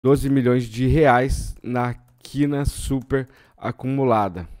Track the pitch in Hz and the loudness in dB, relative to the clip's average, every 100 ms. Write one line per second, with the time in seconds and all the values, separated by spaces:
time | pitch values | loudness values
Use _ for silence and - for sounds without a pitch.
0 | 127 139 135 139 123 123 120 110 131 143 | 4 2 4 2 2 2 -2 -2 2 4
1 | 147 123 135 - - - - 123 123 120 | 6 4 2 -2 -4 -10 -6 -4 -4 -6
2 | _ _ - 139 143 143 143 - - 135 | _ _ -12 -2 -2 0 -4 -4 -4 -4
3 | 123 139 127 - _ _ 113 120 127 135 | -2 -4 -4 -14 _ _ -10 -8 -6 -2
4 | 135 110 98 90 85 - | 2 2 0 -6 -14 -16